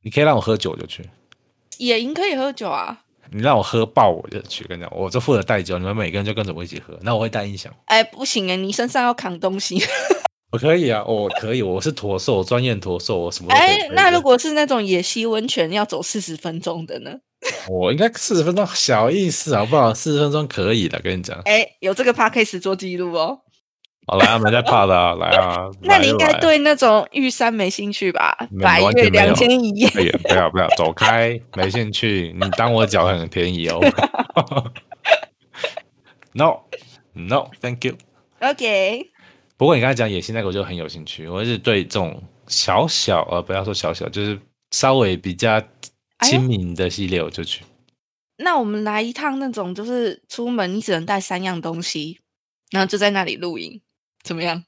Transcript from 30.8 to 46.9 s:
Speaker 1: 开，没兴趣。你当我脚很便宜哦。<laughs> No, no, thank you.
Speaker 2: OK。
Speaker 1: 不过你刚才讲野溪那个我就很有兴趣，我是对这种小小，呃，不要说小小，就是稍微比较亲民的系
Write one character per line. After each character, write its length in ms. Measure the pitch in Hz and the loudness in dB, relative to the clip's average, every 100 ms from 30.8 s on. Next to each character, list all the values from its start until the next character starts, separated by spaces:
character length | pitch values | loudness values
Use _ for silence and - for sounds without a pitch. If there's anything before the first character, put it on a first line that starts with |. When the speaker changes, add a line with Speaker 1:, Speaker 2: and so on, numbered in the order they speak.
| 80 | 2
Speaker 1:
开， 440 | 82 107 117 117 117 - - | 2 2 4 0 -2 -8 -2
没 120 | 95 | -2
兴 220 | 117 110 | 0 -4
趣。 420 | 101 113 98 85 87 | -2 0 0 -2 -4
你 100 | 98 | -2
当 220 | - 117 | 2 2
我 120 | 113 | 4
脚 200 | 104 101 | 4 4
很 220 | 87 90 82 | 2 0 -4
便 260 | 95 87 | -2 -2
宜 140 | 87 82 | 0 -2
哦。 140 | 85 | 2
<laughs> 880 | 285 - - - 240 170 - 139 120 - _ - - - - _ _ - - - _ _ _ _ _ | 2 4 -2 -2 -2 -2 0 -4 -4 -16 _ -10 0 0 0 _ _ -10 -10 -10 _ _ _ _ _
No, 300 | 117 156 - _ - - - _ | 0 2 0 _ -18 -18 -20 _
no, 380 | 85 87 135 - - | -12 -2 -2 -2 -8
thank 240 | 123 123 | -8 -4
you. 140 | 127 - _ _ _ _ | -6 -8 _ _ _ _
Speaker 2:
OK。 720 | 254 285 233 202 190 233 349 _ _ _ _ _ | -4 -2 0 0 0 -2 -12 _ _ _ _ _
Speaker 1:
不 80 | |
过 100 | 139 | 4
你 60 | 147 | 4
刚 80 | 127 | 2
才 60 | |
讲 120 | 123 110 | 2 0
野 140 | 92 | -2
溪 100 | 82 | -4
那 100 | 113 | -6
个 60 | 98 | -4
我 60 | |
就 100 | 98 | -4
很 100 | 95 | -6
有 120 | 87 78 | -8 -10
兴 160 | 85 | -12
趣， 240 | 78 - 80 | -14 -14 -10
我 160 | 90 | -6
是 140 | 117 113 | -4 -2
对 260 | 123 104 | 2 0
这 160 | 85 107 | 0 -4
种 220 | 85 - - _ _ | -4 -8 -20 _ _
小 400 | - - 95 160 | -4 2 2 2
小， 400 | - - 87 - | 0 0 0 0
呃， 120 | 87 | -4
不 100 | 90 | -4
要 140 | 95 | -4
说 80 | 101 | -4
小 180 | 95 80 | -4 -6
小， 160 | 82 80 | -6 -8
就 160 | 98 | -6
是 160 | 104 98 _ _ _ | -6 -6 _ _ _
稍 280 | - 135 135 | 0 2 4
微 200 | 104 87 | 2 0
比 160 | 95 | -4
较 260 | 90 117 110 110 _ - _ _ _ | -2 2 2 -2 _ -20 _ _ _
亲 180 | 247 127 | 2 2
民 320 | 127 107 90 | 2 0 -2
的 120 | 87 | -2
系 200 | 90 | -4